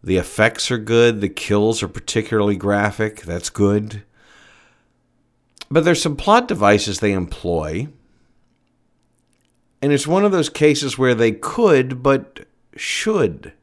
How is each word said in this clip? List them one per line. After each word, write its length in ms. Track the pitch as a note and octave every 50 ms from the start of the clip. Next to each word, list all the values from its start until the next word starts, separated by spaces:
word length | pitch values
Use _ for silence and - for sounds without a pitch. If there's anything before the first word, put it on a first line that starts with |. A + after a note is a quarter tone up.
| -
The 140 | F#2 F#2
effects 540 | F#2 F2 - - - G#2+ A2+ - - - -
are 80 | B2+ A#2
good. 420 | G#2+ G#2+ A#2 A#2 A#2+ A#2+ A#2 G#2
The 80 | G2+ F#2+
kills 540 | F#2 - - - G#2 G#2 G#2 A2 A2+ - -
are 40 |
particularly 680 | F2+ - - - - - A#2 G#2+ - A2+ G#2+ G#2 G2+ G2+
graphic. 680 | F2+ F#2+ G2+ G2+ G2+ G2+ G#2 G2+ - A2 G#2+ G#2+ -
That's 300 | - - E2+ F2 - -
good. 500 | _ - G#2 G2 G2+ G#2+ G#2+ G#2+ G#2+ G#2 G#2 _ _ _ _ _ _ _ _ _ _ _ _ _ _ _ _ _ _ _ _ _ _ _ _ _ _ _ _ _ _ _ - _
But 160 | C#3 D#3+ D#3
there's 160 | E3+ F3 E3
some 140 | - E3 D3
plot 320 | - - G3 G#3+ A#3+ B3
devices 520 | B3 G#3 B2+ G#2 G2+ G#2 G#2 - G#2+ F#2+ -
they 140 | - G#2 G2
employ. 720 | F#2+ F2 E2+ - - - F2 F2 E2 D2+ D#2 D#2 F#2 C3 D3+ - _ _ _ _ _ _ _ _ _ _ _ _ _ _ _ _ _ _ _ _ _ _ _ _ _ _ _ _ _ _ _ _ _ _ _ _ _ -
And 100 | C#3+ C#3+
it's 140 | C3+ C#3
one 180 | D3+ E3+ F#3+ G3+
of 60 | G#3
those 180 | F#3+ F3+ D3+ -
cases 480 | - - D3+ D3+ D3 D3 C#3+ C3+ A#2+
where 160 | - C3 B2+ B2
they 180 | A2 A#2 A2+
could, 680 | G#2+ - - - - - A#3 G3+ D#3+ C3 B2+ B2+ C3 B2+
but 460 | B2+ C#3 C3+ C3 - - _ - - _ _ _ _ _ _
should 800 | - - - - - - A3 A3 G3 C3+ F#2+ D#2 - - - - _